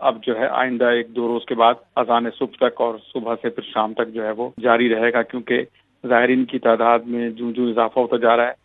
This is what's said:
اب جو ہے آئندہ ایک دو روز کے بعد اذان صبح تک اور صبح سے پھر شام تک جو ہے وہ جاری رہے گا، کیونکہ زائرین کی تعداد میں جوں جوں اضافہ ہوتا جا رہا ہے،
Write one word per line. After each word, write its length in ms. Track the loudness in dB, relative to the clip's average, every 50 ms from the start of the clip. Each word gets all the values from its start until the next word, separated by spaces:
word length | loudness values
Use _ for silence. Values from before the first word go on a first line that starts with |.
اب 220 | 2 0 -2 -2 -2
جو 160 | -4 -2 -2
ہے 80 | -2 -2
آئندہ 360 | 0 0 -2 0 0 0 2
ایک 320 | 2 2 2 0 -4 -4
دو 120 | -4 -2 -2
روز 140 | -2 -4 -4 -4
کے 60 | 0
بعد 200 | 4 4 4 4 2 -4 _ -4
اذان 300 | -2 0 2 2 0 0 -2 -4 -6
صبح 300 | -6 -6 -2 0 0 0
تک 120 | 2 0
اور 180 | -2 -4 -4 -6 -12 -12 -10
صبح 220 | -8 -6 -6 -6 -4 -4
سے 80 | -6
پھر 120 | -6 -8 -10
شام 320 | -6 -2 -2 -2 -2 -2
تک 200 | -4 -4 -4 -4
جو 100 | -6 -6
ہے 60 | -6
وہ 200 | -6 -6 -8 -8 -6 -2
جاری 340 | 2 4 4 4 4 2 2
رہے 180 | 2 2 2 2
گا، 100 | 0 -2
کیونکہ 420 | -2 -6 -8 -4 -2 -2 -2 -2 -4 _ _ _ _ _ _ -2
زائرین 400 | 2 2 4 4 4 2 2 0
کی 140 | -2 -4 -2
تعداد 400 | 0 2 2 4 4 2 2 2
میں 320 | 0 -2 -6 -4 -4 -6
جوں 220 | -6 -8 -8 -6 -4
جوں 180 | -2 -2 -2
اضافہ 280 | 0 0 -2 0 0 -2
ہوتا 180 | -2 0 0
جا 200 | 0 2 4 4
رہا 100 | 4 2
ہے، 60 | 0 -4 -8 _